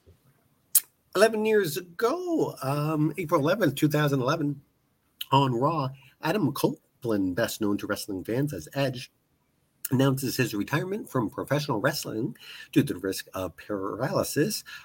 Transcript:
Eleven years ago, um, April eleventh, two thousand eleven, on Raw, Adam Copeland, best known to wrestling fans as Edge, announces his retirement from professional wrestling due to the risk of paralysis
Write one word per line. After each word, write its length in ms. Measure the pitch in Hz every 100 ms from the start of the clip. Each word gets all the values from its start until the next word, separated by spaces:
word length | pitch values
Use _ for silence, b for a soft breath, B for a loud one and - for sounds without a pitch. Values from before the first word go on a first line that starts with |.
| _ - _ _ _ _ _ - - _ _
Eleven 320 | 180 220 220 220
years 300 | 214 180 185
ago, 800 | 180 - 226 349 359 320 135 -
um, 540 | 131 147 151 156 156 190
April 220 | 160 165
eleventh, 360 | 143 214 180 147
two 120 | 151
thousand 320 | 151 147 135
eleven, 400 | 123 165 143 143 - _ _ _ _ - -
on 240 | 135 135
Raw, 360 | 117 143 160 135 B B B
Adam 280 | 156 208 139
Copeland, 840 | - - 285 _ _ 117 104 92 87
best 240 | 110 -
known 180 | 104 101
to 80 | 98
wrestling 380 | 101 - 95
fans 280 | 85 120 147
as 160 | 92 76
Edge, 380 | 135 139 123 - _ _ _ _ _ _ _ -
announces 440 | 123 139 131 127
his 200 | - 113
retirement 560 | 104 101 151 185 208 262
from 180 | 131 104
professional 500 | - - 147 147 110
wrestling 560 | 120 - 127 110 117 - B B B
due 100 | 147
to 120 | 110
the 60 | 92
risk 260 | 95 92 -
of 200 | 95 90
paralysis 1080 | - - 104 98 104 143 160 - 135 196 - - B